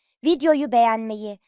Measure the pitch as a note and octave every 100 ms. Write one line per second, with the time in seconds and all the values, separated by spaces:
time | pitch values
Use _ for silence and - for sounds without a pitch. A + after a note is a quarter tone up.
0 | _ _ C#4+ E4 D#4 D4+ C#4+ A#3+ A#3 A3+
1 | A3 G#3+ G#3+ G3+